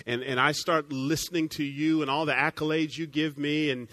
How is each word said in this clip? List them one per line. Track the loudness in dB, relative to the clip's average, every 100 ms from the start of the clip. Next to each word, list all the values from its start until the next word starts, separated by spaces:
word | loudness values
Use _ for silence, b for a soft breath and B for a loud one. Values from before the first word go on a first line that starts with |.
| -4
and, | -4
and | 0 4
I | 4
start | 2 2 0 0
listening | -4 -2 -2 -2 -2 -2
to | -2
you | -4 -2 2 2
and | 2
all | 0 2
the |
accolades | 2 2 0 -2 0 -2 -4
you | -4
give | -2 -2 -2
me. | -2 2 0
And | -2 -6